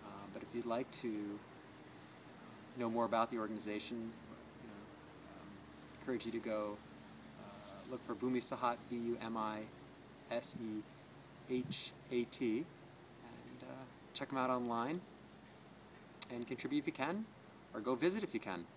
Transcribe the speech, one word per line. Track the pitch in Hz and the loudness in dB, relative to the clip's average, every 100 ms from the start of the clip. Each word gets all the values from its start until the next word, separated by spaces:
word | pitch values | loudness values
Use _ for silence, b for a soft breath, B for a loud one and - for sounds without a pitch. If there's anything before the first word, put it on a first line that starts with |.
Uh, | 101 101 101 | -8 -8 -6
but | - | -6
if | - | -2
you'd | 117 117 | 0 4
like | 117 139 | 2 2
to | - 120 107 104 104 - - - - - - - - - - - - - 123 | 0 2 2 0 -2 -6 -14 -14 -14 -14 -14 -14 -14 -14 -14 -12 -12 -8 0
know | 120 | 2
more | 113 | 4
about | 117 113 117 | 6 6 6
the | 117 | 4
organization, | 107 107 104 104 - 117 | 2 0 0 0 0 -2
you | 113 113 - - - - 113 | -2 -6 -12 -12 -12 -12 -12
know, | 101 101 - - - - - | -10 -12 -14 -14 -14 -14 -12
um, | - - - - - - | -12 -12 -12 -14 -14 -8
encourage | - 120 | 0 0
you | 117 | 2
to | 113 | 0
go, | 113 107 104 107 - - - - - - | 2 2 2 0 -8 -14 -14 -14 -12 -12
uh, | - - - - - | -10 -10 -10 -10 -6
look | 127 - | -4 -2
for | |
Bumi | 104 123 127 | 2 6 6
Sahat, | - 120 123 120 - | 4 4 4 4 0
B | 120 | 2
U | 117 117 | 2 2
M | - 113 | 2 2
I | 107 107 110 - - - - - - | 2 2 -4 -10 -14 -14 -16 -16 0
S | 120 - 123 | 2 2 2
E | 113 107 - - - - - - - | 0 0 -2 -14 -16 -16 -14 -14 2
H | 127 123 - - - - | 4 4 0 -2 -8 2
A | 123 | 2
T, | 117 - 120 110 | 2 4 6 6
and, | 170 - - - - - - - - - | 2 -6 -16 -16 -16 -14 -12 -12 -10 -10
uh, | 127 131 131 - - | -8 -8 -10 -14 -8
check | - 135 | -4 2
'em | 135 | 4
out | 127 | 6
online | 127 120 117 123 175 - - - - - - - - - - - - - | 6 6 4 4 2 -2 -14 -16 -16 -16 -16 -16 -16 -16 -16 -14 0 0
and | 120 120 | 2 -2
contribute | 127 127 147 | -2 4 4
if | 143 | 2
you | |
can, | 156 139 196 220 - - - - | 2 2 2 -2 -8 -16 -16 -6
or | 113 | -2
go | 107 127 | 2 6
visit | 170 208 | 6 6
if | 196 | 2
you | 110 | 0
can. | 107 90 85 | 0 -2 -4